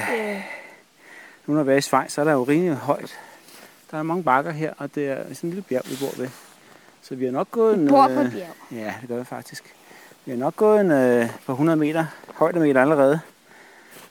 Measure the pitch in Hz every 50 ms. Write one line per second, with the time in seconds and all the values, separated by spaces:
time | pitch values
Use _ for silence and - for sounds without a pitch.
0 | 107 - 247 220 214 208 202 196 190 - - - - - - - _ _ _ _
1 | - - - - - - - _ _ - 147 156 147 135 135 139 131 - 139 131
2 | - - - 147 147 160 151 131 123 135 147 165 185 175 147 117 113 135 143 -
3 | - - - - - - - - - - - - - - - _ _ - - 156
4 | 156 160 165 185 165 135 127 135 151 170 156 151 160 - - - 143 139 - 151
5 | 143 139 131 - - - 135 - - 170 175 202 190 - 127 127 - - 139 123
6 | 139 - - - 127 131 - - - - - _ - - - - _ - _ _
7 | - - 135 127 131 123 127 143 190 - - 233 226 220 214 190 151 277 277 269
8 | 269 - 262 269 269 247 220 202 180 165 156 - - - 127 113 107 104 98 110
9 | 131 120 120 120 123 - 127 120 120 - - - - - - - - - - -
10 | - - - _ _ 139 123 120 131 160 - - 220 214 214 208 196 180 151 135
11 | 127 123 120 120 117 113 - - - - 131 127 151 165 160 156 151 147 156 165
12 | 160 151 - - - - - - 156 170 180 170 156 147 131 131 127 147 160 143
13 | 135 135 151 165 - - - _ _ _ - - - - - - - - - -
14 | - -